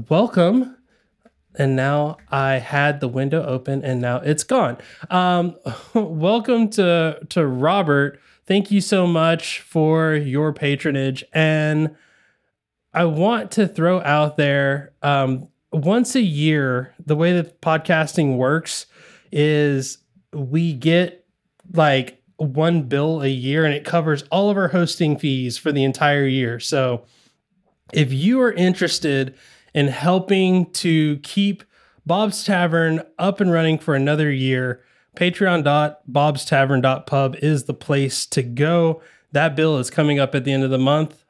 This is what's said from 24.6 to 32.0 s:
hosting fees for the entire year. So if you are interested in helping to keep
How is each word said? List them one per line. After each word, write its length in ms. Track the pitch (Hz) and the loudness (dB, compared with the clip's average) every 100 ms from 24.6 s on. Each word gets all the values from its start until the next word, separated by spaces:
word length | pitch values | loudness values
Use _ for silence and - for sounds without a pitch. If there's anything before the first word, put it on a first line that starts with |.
| 185 | 0
hosting 500 | 185 170 - 160 147 | 0 0 0 0 0
fees 400 | 151 131 127 120 | -2 -2 -4 -4
for 140 | - | -2
the 120 | 143 | 0
entire 420 | 135 131 147 143 139 | 2 2 2 2 0
year. 340 | 131 123 117 | 0 -2 -4
So 460 | - 143 131 120 - _ _ _ _ _ _ _ _ | -4 -2 0 -4 -8 _ _ _ _ _ _ _ _
if 180 | - 143 | -2 0
you 300 | 131 175 254 | 0 0 2
are 100 | 247 | 0
interested 840 | 175 180 180 170 - 160 139 135 - - _ _ | 2 0 2 -2 -2 -2 -2 -2 -8 -20 _ _
in 140 | - 143 | -2 0
helping 840 | 127 165 185 185 196 185 185 175 | 0 0 0 0 0 4 2 0
to 460 | - 180 160 151 147 | -2 0 2 2 -2
keep 460 | 147 - 202 202 - _ _ _ | -6 -2 -2 -2 -12 _ _ _